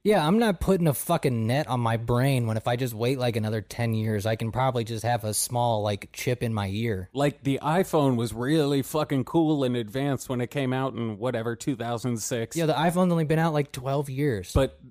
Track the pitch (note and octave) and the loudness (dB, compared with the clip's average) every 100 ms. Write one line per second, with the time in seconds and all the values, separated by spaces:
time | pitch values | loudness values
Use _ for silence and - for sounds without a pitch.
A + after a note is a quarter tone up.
0 | G3 G3+ D3+ G#3+ A3+ F3+ - F#3+ E3 C3 | 2 2 4 4 2 2 2 2 2 0
1 | - E3 C#3+ A#2 A2 C3+ D3+ B2 A#2 A2+ | 0 0 0 0 2 0 0 0 0 0
2 | A2+ A#2+ C3+ C3 A#2 A2 A#2+ A#2+ B2+ A2 | 2 2 4 2 0 -2 -2 -2 -2 -2
3 | A#2+ C3+ B2 A2+ G#2+ A2+ G2+ - A#2 A2 | 0 0 0 0 -2 -2 -4 -4 -2 0
4 | A2 G#2+ G#2+ A2+ A2+ A#2 C3 B2 A2+ A2+ | 0 0 0 -2 -2 0 0 0 -2 -4
5 | A#2 A#2+ G#2+ G#2 - B2 A#2+ G#2+ G#2 G2+ | -2 0 0 -2 -2 0 2 2 0 -2
6 | - - - B2 B2 A2 G2+ G2+ A#2 F#2+ | -6 -6 -4 -2 -2 -2 -2 -2 -2 -4
7 | F2+ C3 D3 - - - D3 E3+ F3+ D#3+ | -6 -2 -2 0 -2 -2 0 0 2 2
8 | C#3 A#2+ A#2 A2 B2 D#3+ C#3+ C#3+ B2 D#3 | 4 2 -2 -4 0 2 2 0 0 -2
9 | D3+ C#3 A#2 E3+ D#3 D3+ B2+ B2 G#2 C3 | 0 0 0 2 2 2 2 0 -4 -4
10 | C#3+ C3 - B2 A#2+ C#3+ C3 C3 C3+ A2 | -2 -2 -4 -4 -4 -2 -2 0 -2 -2
11 | A#2 G2+ B2 A#2+ A2+ A2+ - A#2+ A#2 A#2 | -4 -4 -2 -2 -4 -4 -4 -4 -4 -2
12 | B2+ A2+ - B2 A2+ D#3+ D#3 D3 E3 E3+ | -2 -4 -2 -4 -4 -2 0 2 2 2
13 | F#3 E3 D3+ D#3+ E3 D3+ C#3+ - B2+ C#3+ | 2 2 2 2 2 2 -2 -4 -2 -2
14 | C#3 C3 D3 G#2 F2+ D3 C3 - - | -2 0 0 0 0 2 2 -2 -20